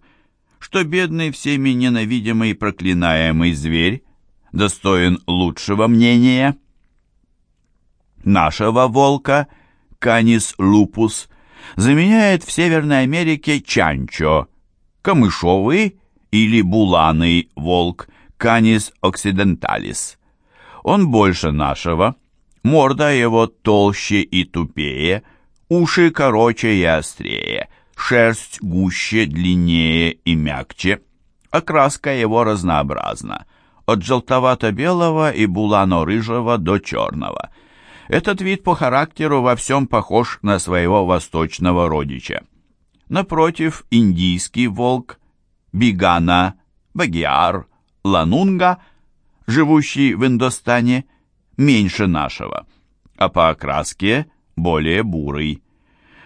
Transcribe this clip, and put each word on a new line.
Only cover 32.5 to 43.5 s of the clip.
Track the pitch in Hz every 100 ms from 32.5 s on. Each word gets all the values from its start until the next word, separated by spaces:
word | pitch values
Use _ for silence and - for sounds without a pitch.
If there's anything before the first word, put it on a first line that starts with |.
| 104 87 78 69 69 50 53 52 50 - _ _ _ -
от | 110
желтовато-белого | 90 127 - 127 127 127 113 107 156 180 170 156 156
и | 78 107
булано-рыжего | 90 107 104 95 87 80 107 110 117 117 120
до | 82 98
черного. | - - 53 76 50 50 - - _ _ - - -
Этот | 170 170 196
вид | 190 190
по | 196 170
характеру | 131 131 160 - 156 139
во | 123 120
всем | - 135 131
похож | 117 - 107 120 -
на | 104 98
своего | - 90 87 104 90
восточного | 90 - 82 80 - 90 87 85
родича. | 78 71 65 - - - _ _ _ _ _ -
Напротив, | 160 196 160 160